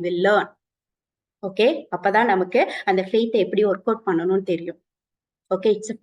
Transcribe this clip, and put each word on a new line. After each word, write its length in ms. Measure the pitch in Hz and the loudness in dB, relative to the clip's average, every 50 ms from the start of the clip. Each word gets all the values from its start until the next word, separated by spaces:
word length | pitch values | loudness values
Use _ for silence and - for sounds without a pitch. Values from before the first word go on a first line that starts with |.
| 175 | 0
will 140 | 175 180 175 185 196 | -2 -2 0 2 4
learn. 200 | 208 202 156 - - _ _ _ _ _ _ _ _ _ _ _ _ _ _ _ _ _ - | 4 2 2 -2 -8 _ _ _ _ _ _ _ _ _ _ _ _ _ _ _ _ _ -12
ஓகே, 200 | 190 190 - 214 254 330 - - - - | -8 -2 2 2 2 2 0 -4 -8 -10
அப்பதான் 280 | 175 - 196 196 214 240 | -4 -2 0 2 2 2
நமக்கு 480 | 226 196 185 180 180 - 240 349 190 - - - | 2 2 0 0 0 2 0 0 0 -2 -4 -2
அந்த 180 | - 190 185 185 190 | 0 0 0 0 0
ஃபெய்த்தை 280 | - 220 233 226 226 226 185 | 0 0 0 2 0 0 0
எப்படி 200 | 185 208 196 214 | 0 0 0 2
ஒர்க் 260 | 208 185 190 - - | 2 0 0 -2 -4
அவுட் 120 | 220 226 - | -4 -2 -2
பண்ணணும்னு 360 | - 180 165 170 180 190 196 190 | -2 -2 0 0 0 0 0 0
தெரியும். 380 | 190 180 160 170 170 165 - _ _ _ _ _ _ _ _ _ _ _ _ _ _ 190 | -2 -4 -4 -4 -8 -12 -14 _ _ _ _ _ _ _ _ _ _ _ _ _ _ -6
ஓகே, 140 | 185 185 220 | 0 2 0
it's 220 | 208 208 214 - 226 | 0 0 -2 -6 -10
a 60 | - | -10